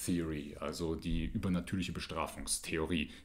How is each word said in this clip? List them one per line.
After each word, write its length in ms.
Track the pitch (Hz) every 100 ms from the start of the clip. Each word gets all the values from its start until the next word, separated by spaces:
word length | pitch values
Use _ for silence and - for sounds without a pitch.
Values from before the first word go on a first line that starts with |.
Theory, 520 | - 87 80 76 71 73
also 360 | 73 82 82 78
die 300 | 82 80 76
übernatürliche 680 | - 95 90 82 95 87
Bestrafungstheorie, 1200 | 78 - 80 76 - 73 - - 82 80 85 71 -